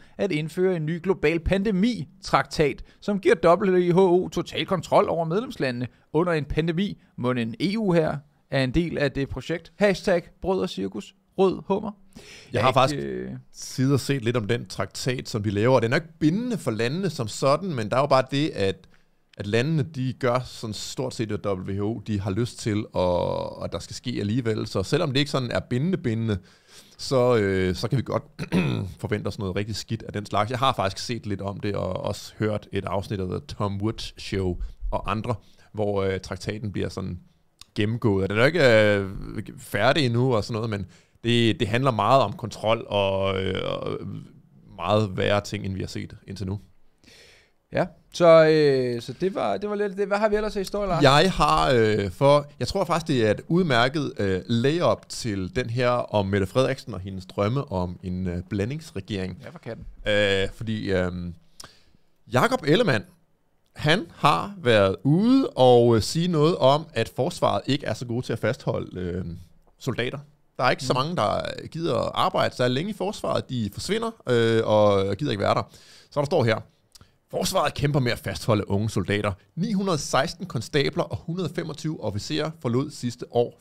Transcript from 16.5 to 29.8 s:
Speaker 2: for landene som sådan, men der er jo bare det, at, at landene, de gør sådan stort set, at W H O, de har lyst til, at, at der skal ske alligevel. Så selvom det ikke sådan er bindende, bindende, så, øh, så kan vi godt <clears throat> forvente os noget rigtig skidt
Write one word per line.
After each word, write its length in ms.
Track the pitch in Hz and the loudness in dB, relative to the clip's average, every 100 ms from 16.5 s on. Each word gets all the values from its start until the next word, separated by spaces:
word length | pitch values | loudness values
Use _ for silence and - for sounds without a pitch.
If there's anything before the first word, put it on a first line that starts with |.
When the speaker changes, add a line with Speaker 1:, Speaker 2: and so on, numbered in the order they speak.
| 214 | -4
Speaker 2:
for 120 | - | -4
landene 400 | 107 117 160 196 | -2 -2 -2 -4
som 180 | - 107 | -4 -6
sådan, 460 | - 139 147 190 | 0 2 2 0
men 160 | 135 104 | -4 0
der 60 | 123 | 0
er 40 | |
jo 60 | 139 | 4
bare 180 | 135 127 | 4 4
det, 180 | 139 151 | 0 -2
at, 380 | - 98 92 - - _ _ _ - | 0 -2 -2 -10 -20 _ _ _ -10
at 80 | 101 | 0
landene, 360 | 113 135 165 | 0 2 0
de 300 | 127 127 131 117 | 0 -2 -4 -2
gør 180 | 127 123 | 0 0
sådan 360 | 123 - 113 | -4 -12 -10
stort 400 | 104 - - 131 | -10 -10 -6 -6
set, 180 | - 110 | -4 -4
at 140 | 101 104 | -2 -2
W 260 | 95 92 | -4 -4
H 60 | 98 | -4
O, 180 | 104 117 101 | -2 -4 -4
de 140 | 104 | -4
har 100 | 98 | -2
lyst 280 | 98 120 - | -2 -2 -4
til, 260 | - 104 117 - | -2 -2 -2 0
at, 680 | 90 87 92 87 85 - | 0 2 0 -4 -6 -8
at 80 | 92 | -10
der 60 | 85 | -10
skal 180 | - - | -10 -10
ske 200 | 123 120 | -6 -4
alligevel. 460 | 104 113 113 110 117 | -2 -2 -2 -2 -2
Så 160 | 104 | -4
selvom 280 | 95 147 170 | -2 0 0
det 60 | 127 | 0
ikke 120 | 147 | -2
sådan 200 | 147 123 | -2 -2
er 100 | 95 | -4
bindende, 380 | - 123 156 185 | -2 -2 0 -2
bindende, 400 | 131 110 113 98 - _ _ - - - | -2 -2 0 -2 -4 _ _ -20 -20 -14
så, 380 | - 135 123 120 | -2 2 4 4
øh, 380 | 101 95 92 | 2 2 0
så 140 | 92 120 | 0 -2
kan 100 | 131 | -2
vi 40 | |
godt 200 | - 98 - - - 180 | -2 -4 -6 -12 -2 0
<clears throat> 380 | 156 117 98 82 | 0 -2 -6 -8
forvente 260 | 101 104 107 | -4 -4 -4
os 100 | 98 | -6
noget 180 | 98 90 | -4 -4
rigtig 200 | 107 | -4
skidt 260 | 104 | -6